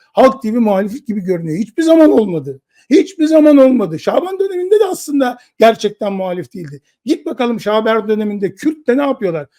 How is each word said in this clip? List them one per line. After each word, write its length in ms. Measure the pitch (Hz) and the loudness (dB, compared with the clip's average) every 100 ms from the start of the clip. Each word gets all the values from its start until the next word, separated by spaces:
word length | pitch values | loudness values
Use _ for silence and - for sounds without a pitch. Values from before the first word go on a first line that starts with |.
| _ | _
Halk 300 | - 240 220 | 4 4 2
T 120 | 220 | -4
V 40 | 240 | 0
muhalif 480 | 214 190 208 262 - | 0 0 -2 -6 -8
gibi 140 | 208 | -6
görünüyor. 380 | 180 175 165 160 | -4 -4 -4 -6
Hiçbir 240 | 233 - | -6 -2
zaman 280 | 320 330 302 | 2 6 6
olmadı. 500 | 262 208 165 135 131 _ _ - | 4 0 -4 -8 -14 _ _ 0
Hiçbir 360 | 311 - - 302 | 0 0 -2 2
zaman 300 | 311 302 285 | 4 6 6
olmadı. 420 | 262 247 190 156 | 6 4 -2 -6
Şaban 400 | - 208 349 381 | -4 -2 -2 -4
döneminde 420 | 392 359 370 415 | -4 -4 2 2
de 40 | 392 | 2
aslında 480 | 359 - 285 247 247 _ - | -4 -4 -2 -2 -4 _ 0
gerçekten 540 | 226 220 208 208 208 | 2 2 -4 -6 -6
muhalif 420 | 196 185 180 160 | -4 -6 -6 -10
değildi. 260 | 190 156 143 _ _ | -14 -16 -18 _ _
Git 220 | 226 330 - | -6 -6 -6
bakalım 340 | 226 240 220 | -4 -4 -4
Şaban 480 | 208 214 220 220 208 | -2 0 0 -2 -2
döneminde 460 | 214 208 202 190 | -4 -4 -6 -6
Kürt 320 | 196 302 311 - | -4 -6 -4 -2
de 100 | 254 | -2
ne 60 | |
yapıyorlar? 440 | 285 269 190 160 143 | -2 -4 -6 -6 -10